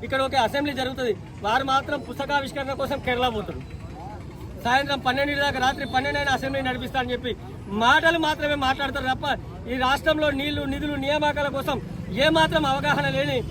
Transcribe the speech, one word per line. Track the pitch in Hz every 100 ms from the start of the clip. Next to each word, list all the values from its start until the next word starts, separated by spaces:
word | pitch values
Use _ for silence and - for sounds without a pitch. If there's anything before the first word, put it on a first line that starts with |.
| 220
ఇక్కడ | 269 269
ఒక | 269 226
అసెంబ్లీ | 285 294 262
జరుగుతుంది, | 254 262 247 190 - - 196
వారు | 240 269
మాత్రం | 269 277 285 240
పుస్తకావిష్కరణ | 247 277 285 277 285 269 277
కోసం | 269 277 -
కేరళ | 240 254 220
పోతారు. | 175 139 - - - - - - - - - - 233
సాయంత్రం | 254 285 277 254
పన్నెండు | 254 285 285
దాకా, | 285 262 254
రాత్రి | 269 269 262
పన్నెండు | 285 285
అయినా | 285 262
అసెంబ్లీ | 269 269 262
నడిపిస్తా | 247 247 269
అని | 247
చెప్పి | 247 247 196 - - - 208
మాటలు | 233 302 330 330 311
మాత్రమే | 302 294 285
మాట్లాడతారు | 262 262 277 277 254
తప్ప | 262 294 240 - - -
ఈ | 254
రాష్ట్రంలో | 254 269 320 302 302 277
నీళ్లు, | 294 294 285
నిధులు, | 277 294 285
నియామకాల | 269 302 294 294 285 277
కోసం | 269 262 - - - 185 294
ఏమాత్రం | 320 320 320 294
అవగాహన | 269 285 285 285 262
లేని | 285 262 -